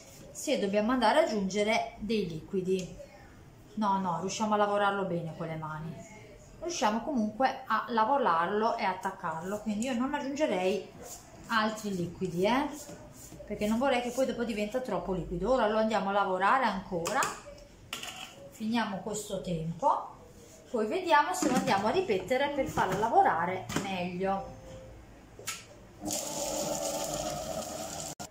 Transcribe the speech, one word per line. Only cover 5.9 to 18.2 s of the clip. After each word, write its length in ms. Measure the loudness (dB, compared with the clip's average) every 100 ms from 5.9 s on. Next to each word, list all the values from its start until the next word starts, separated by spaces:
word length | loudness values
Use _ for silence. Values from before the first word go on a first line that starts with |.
| -12 -14 -18 -18 -20 -20 -10
riusciamo 420 | -6 0 2 2
comunque 600 | 0 0 0 2 0 0 -2
a 200 | -2 0
lavorarlo 880 | 2 4 4 4 4 2 2 2 2
e 80 |
attaccarlo, 760 | 0 -2 -4 -4 -6 -4 -4 -4
quindi 260 | -2 -2 0
io 80 |
non 180 | 0 0
aggiungerei 800 | -2 -2 0 2 2 2 0 -4 -14 -16 -16 -18 -14 -2
altri 440 | 2 2 0 -4
liquidi, 500 | -2 -4 -2 -2 2
eh, 240 | 4 4 2 -4 -12 -14 -16 -18 -18 -14 -10
perché 200 | -2 0
non 120 | 2
vorrei 240 | 4 2
che 80 | 0
poi 160 | 0 0
dopo 180 | 0
diventa 360 | -2 -2 -2 -2
troppo 320 | -2 -2 -2
liquido. 400 | -2 -2 -2 2
Ora 160 | 4 4
lo 100 | 4
andiamo 320 | 4 2 2
a 20 |
lavorare 520 | 2 2 4 4 4
ancora, 560 | 4 0 -4 -4 -2 0 -2 -4 -14 -18 -20 -20 -14 -12 -10 -12